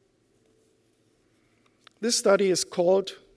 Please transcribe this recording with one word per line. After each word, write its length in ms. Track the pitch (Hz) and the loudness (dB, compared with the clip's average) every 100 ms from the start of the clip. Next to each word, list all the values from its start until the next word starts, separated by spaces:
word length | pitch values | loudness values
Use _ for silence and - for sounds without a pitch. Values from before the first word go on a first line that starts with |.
| _ _ _ _ _ _ _ _ _ _ _ _ _ _ _ _ _ _ _ _ | _ _ _ _ _ _ _ _ _ _ _ _ _ _ _ _ _ _ _ _
This 160 | 226 - | -4 0
study 320 | 208 196 196 | 2 2 2
is 140 | 165 | -2
called 520 | - - 175 196 190 - _ | -4 -2 0 0 -2 -16 _